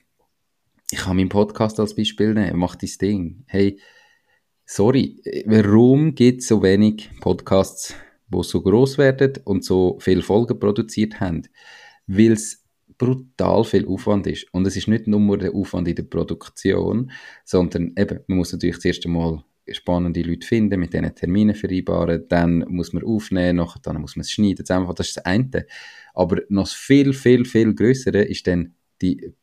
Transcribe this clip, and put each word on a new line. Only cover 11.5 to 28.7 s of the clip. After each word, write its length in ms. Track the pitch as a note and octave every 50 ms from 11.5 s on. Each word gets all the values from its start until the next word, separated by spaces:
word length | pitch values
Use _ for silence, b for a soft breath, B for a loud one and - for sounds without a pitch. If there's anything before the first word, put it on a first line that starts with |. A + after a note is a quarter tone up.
| B B B B B B B B B B B
Weil's 560 | - F#2+ F#2+ A2 A2+ A2+ G#2+ - - - _ _ _ _ _ _ _ _ -
brutal 640 | B2+ B2 C3 C3 B2+ - _ - F#2+ F2+ - G2+ A2+
viel 240 | A2+ - G2 -
Aufwand 400 | - F#2 F#2+ - G#2+ G#2 G2+ F2+
ist. 200 | - D2+ - - _ -
Und 140 | F2+ F#2
es 80 | G2 F#2+
ist 140 | G2+ - -
nicht 180 | G#2+ A2+ A2
nur 300 | - G#2 G#2 G#2 G2+ G2+
der 180 | G2 F#2 F#2 -
Aufwand 320 | G2+ F#2+ - - F2+ F2
in 100 | F2 E2+
der 80 | - E2+
Produktion, 1080 | - - E2+ E2+ E2+ E2+ - - - _ - - F#2+ F#2+ F#2 F2+ F#2 G2 A2 C3 C3 B B B B B B B
sondern 480 | B - F#2+ F2 E2 - F2 F2 E2+ -
eben, 260 | - G2+ - - - -
man 120 | - F#2+ F#2
muss 160 | F2 - -
natürlich 260 | E2+ - F2 E2+ -
zuerst 240 | - F#2 E2+ - -
einmal 400 | F2 E2+ E2 E2 E2 D#2+ D2+ - _ _ _ _ -
spannende 520 | - - - - F2+ F2 F2 F2 E2 E2+ D#2+
Leute 240 | E2 E2+ E2+ -
finden, 340 | - A#2+ A#2 A2 G2+ G2 F#2
mit 140 | F2 E2+ -
denen 200 | E2 E2 D#2+ -
Termine 400 | - - E2+ F2+ G2+ G#2+ G#2+ G2+
vereinbaren, 720 | - - F#2 F#2 F#2 F2+ - F2+ F2 F2 E2+ E2+ E2 D#2+ -
dann 360 | F2 F2 E2+ E2+ E2+ E2 D#2+ -
muss 260 | F2 F2 E2+ - -
man 100 | E2+ -
aufnehmen, 520 | - A2+ G#2+ G#2 - G2 F#2 F2+ F2+ F2
nachher 240 | F2 E2+ E2 - - -
dann 180 | E2 D#2+ D#2+
muss 160 | D2 - -
man 60 | E2 D#2
es 80 | -
schneiden, 340 | - - G#2 G2+ F#2 - -
zusammenfassen, 320 | - F#2 F2+ F#2 F2 F2
das 120 | - F2+ -
ist 80 | - -
das 60 | -
eine. 400 | F2 F#2 A2 B2+ C3 - F2 F2 B B B B B B B B B B
Aber 260 | - F2+ E2+ F#2 F2 - -
noch 200 | G2+ G2 G2 -
viel, 440 | - - - - C3+ C#3+ C#3 C#3 C3
viel, 320 | C3 - B2+ B2 B2 A#2+
viel 300 | B2 - A2 A2+ A2 G#2
grössere 480 | - G2+ A2+ C3 B2+ C3 G2 F2 G2 G2+
ist 240 | - F#2 - -
dann 280 | - F2+ F2 E2+ E2+